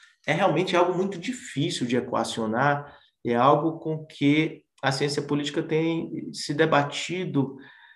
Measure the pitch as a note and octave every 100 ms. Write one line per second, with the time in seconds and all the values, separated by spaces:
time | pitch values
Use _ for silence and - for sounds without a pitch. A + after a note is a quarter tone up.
0 | - _ - D#3+ F#3+ D#3 F#3 F3 F3+ F3
1 | G3 - - - - - E3 - A#2+ B2
2 | - A#2 A2+ - A2 A2+ C#3+ C#3+ C#3+ -
3 | _ _ B2 A#2 C3 D3+ D#3+ D#3 D#3+ D#3
4 | - - C#3+ D3 D#3+ - _ - C3+ C3+
5 | C#3+ D3 C#3 D3 C#3+ E3 D#3 D#3 E3 E3
6 | - - - - - D3 D#3+ D3 C#3+ -
7 | - F3+ E3+ C#3 B2+ - - - -